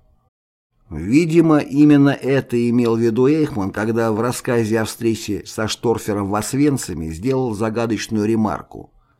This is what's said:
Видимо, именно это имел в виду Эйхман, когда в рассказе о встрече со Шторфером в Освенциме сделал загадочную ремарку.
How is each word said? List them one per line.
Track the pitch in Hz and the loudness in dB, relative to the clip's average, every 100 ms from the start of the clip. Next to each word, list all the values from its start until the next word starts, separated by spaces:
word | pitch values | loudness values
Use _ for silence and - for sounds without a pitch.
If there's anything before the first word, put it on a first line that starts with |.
| _ _ _ _ _ _ _ _ - | _ _ _ _ _ _ _ _ -14
Видимо, | 76 82 123 170 165 165 151 | -10 0 2 4 4 4 4
именно | - 139 147 147 139 | 2 4 6 6 6
это | 135 123 135 127 120 120 | 2 0 0 0 0 2
имел | 120 120 113 | 2 2 2
в | |
виду | 117 113 127 | 2 2 2
Эйхман, | 156 147 117 95 | 2 0 -2 -6
когда | 98 107 113 113 | -4 -2 0 0
в | 107 | 0
рассказе | 117 120 - 120 110 113 | -2 -4 -2 0 0 0
о | 110 | -2
встрече | - 117 107 - 98 | -2 -2 -2 -4 -8
со | - - 107 | -8 -8 -6
Шторфером | - 120 110 - 104 98 | -4 -2 -2 -2 -4 -2
в | 104 | -4
Освенциме | 107 131 147 135 - 78 80 | -2 0 0 0 -6 -8 -8
сделал | 80 113 131 127 104 | -6 -4 -2 -2 -4
загадочную | 110 107 117 104 - 110 104 | -4 -4 -4 -4 -4 -2 0
ремарку. | 113 107 78 - 53 - _ _ _ | 0 0 -4 -10 -18 -20 _ _ _